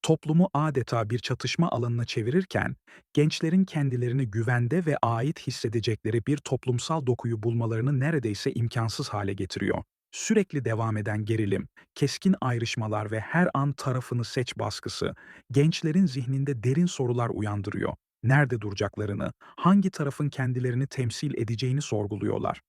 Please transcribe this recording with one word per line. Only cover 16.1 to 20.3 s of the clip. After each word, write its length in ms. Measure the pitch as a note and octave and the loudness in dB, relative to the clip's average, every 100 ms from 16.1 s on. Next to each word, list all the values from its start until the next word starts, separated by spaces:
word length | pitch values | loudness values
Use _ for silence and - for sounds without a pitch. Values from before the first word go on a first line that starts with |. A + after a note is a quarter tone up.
| C3 B2 C3+ C#3 C3 | 2 -4 -2 -2 0
derin 240 | A#2+ C#3+ F3 | 0 2 2
sorular 440 | - B2+ A#2+ A#2 | 2 0 0 0
uyandırıyor. 600 | - G#2+ G#2 G2+ - - - _ _ | -2 -2 -2 -4 -2 -4 -4 _ _
Nerede 380 | A2+ C3+ C#3 A#2+ | 4 4 4 0
duracaklarını, 720 | G#2 G2+ G2+ - G#2 G2 - - | -4 -2 -4 -2 -4 -2 -4 -8
hangi 500 | - - - G3+ F#3+ | -20 0 6 6 4
tarafın 380 | - C#3+ - | 0 -6 -2
kendilerini 580 | D3 | -4